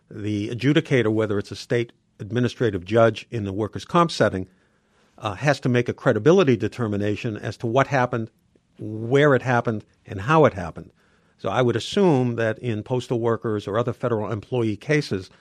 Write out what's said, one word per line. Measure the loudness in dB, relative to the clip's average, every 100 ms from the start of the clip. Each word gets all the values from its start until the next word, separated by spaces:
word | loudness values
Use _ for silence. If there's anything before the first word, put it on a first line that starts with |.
| _
the | -10 -6 -4 -4
adjudicator, | -2 2 2 2 2 2
whether | 0 0 -2
it's | -4
a | -10
state | -4 -2 -4 _ _ -16
administrative | -6 -2 -2 0 -2 -2
judge | 0 4 4 4 -8
in | -8
the | -6
workers' | -4 -6 -6
comp | -2 2 2
setting, | 2 0 0 -8 _ _ _ _ _ _ -10
uh, | -8
has | -4 -2 0
to | 0
make | 0 0
a |
credibility | -2 0 2 4 4 6 2
determination | 0 -4 -4 -2 -2 -4 -6 -8
as | -8 -6
to | -2
what | 0 2
happened, | 2 0 -2 -6 _ _ _ _ -14
where | -10 -8 0 4 6 4
it |
happened, | 2 0 0 -4 -6 _
and | -14 -8
how | 2 6 6
it |
happened. | 4 -10 -12 -18 _ _ _ _ _
So | -4
I | 0
would | 2
assume | 0 -2 0 2 2 0 -2
that | -4 -4
in | -6 -6
postal | -4 -6 -4 -4
workers | -2 -2 -2 -6 -4
or | -2
other | -2
federal | -4 -4 -2 -4
employee | -8 -6 -4 -2 -4
cases, | -2 -2 -2 -6 -8 _